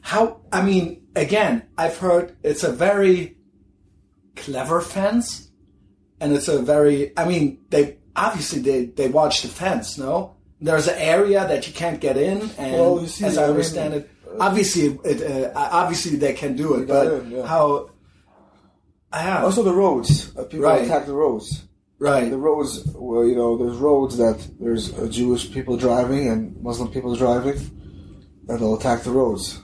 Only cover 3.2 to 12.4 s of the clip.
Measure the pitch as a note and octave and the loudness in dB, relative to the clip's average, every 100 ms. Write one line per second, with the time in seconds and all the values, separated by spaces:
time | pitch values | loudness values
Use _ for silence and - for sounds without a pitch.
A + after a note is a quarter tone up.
3.2 | E3+ - _ _ _ _ _ _ _ _ | 0 -12 _ _ _ _ _ _ _ _
4.2 | _ - - C3 C#3+ E3+ E3+ G3 G3 A3+ | _ -18 -8 -6 0 0 0 -2 0 0
5.2 | A#3 - - _ _ _ _ _ _ _ | -2 -8 -16 _ _ _ _ _ _ _
6.2 | D3 C#3+ D3 D3 B2 D3 D3 C#3+ C#3+ - | 0 0 2 0 2 4 6 4 -2 -2
7.2 | E3 F3 C#3+ - _ D3+ C#3+ - _ - | 0 2 0 -2 _ 2 2 -2 _ -2
8.2 | G#3 G3 D3 D3+ B2+ C3 A#2 - C3+ D3 | -2 -2 -6 -4 0 0 -2 -2 0 2
9.2 | D3+ - A#2+ - F#3 A#3 - - C3 E3+ | 2 0 -4 -6 -4 -4 -6 -10 -4 -4
10.2 | F#3 _ _ _ D3 D#3+ D3+ - D#3 E3+ | -4 _ _ _ 0 2 2 0 2 4
11.2 | G3+ G3 F3+ F3+ - - E3+ D3+ D3 B2+ | 4 2 2 -2 -4 -6 -6 -2 -2 0
12.2 | D#3+ G3 | 0 -2